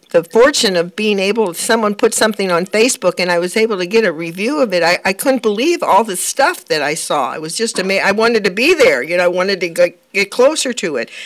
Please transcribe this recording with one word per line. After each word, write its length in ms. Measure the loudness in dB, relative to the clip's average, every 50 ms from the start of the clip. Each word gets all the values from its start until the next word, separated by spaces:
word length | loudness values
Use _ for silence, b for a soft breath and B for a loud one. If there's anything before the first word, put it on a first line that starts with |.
| _ _
the 120 | 0 0
fortune 540 | 0 2 4 6 6 6 4 2 0 0 0
of 180 | 0 -2 -2 -4
being 240 | -4 -2 0 0 0
able, 360 | 0 0 0 0 -2 -2 -2
someone 420 | -6 -2 0 0 0 2 -2 0
put 180 | 0 0 0 2
something 380 | 0 0 0 0 -2 -2 0
on 140 | 0 0 0
Facebook, 520 | 0 2 2 2 2 0 0 -2 -2 -2 0
and 120 | -2 0
I 60 | 0 0
was 160 | 0 -2 0
able 220 | 0 0 0 0 -4
to 80 | -4
get 180 | 0 2 2 2
a 80 | 2
review 480 | -2 -4 -8 -10 -6 -4 -4 -4 0 0
of 120 | -2 0
it. 100 | 0 0 2
I, 160 | 2 0 0 -2
I 80 | -4
couldn't 300 | -4 0 0 0 0 2
believe 400 | 0 -2 0 0 0 0 0 -2
all 220 | 0 2 2 2 2
the 120 | 0 -4
stuff 500 | -6 -6 -6 0 0 0 0 0 -4 -6
that 160 | _ -2 -2
I 120 | -2 -2 -4
saw. 400 | -6 -4 -4 -2 -2 -2 -4 -4
It 60 | -8
was 160 | -10 -8 -6
just 240 | -4 -4 -4 -2 -4
ama-, 200 | -2 -2 0 0 2
I 80 | 0
wanted 320 | 2 2 2 2 2 2 0
to 60 | 0
be 240 | -2 0 2 2 4
there. 280 | 4 4 4 4 2
You 140 | -2 -2 0
know, 80 | 0 2
I 40 | 2
wanted 300 | 0 0 -2 -2 -2 -4
to 100 | -4 -6
get, 420 | 2 0 0 0 0 _ _ _
get 180 | -4 -4 -4 -2
closer 420 | 2 2 2 4 4 0 -4 -4
to 240 | -4 -4 -6 -4 -4
it. 140 | -4 -6 -8 B B B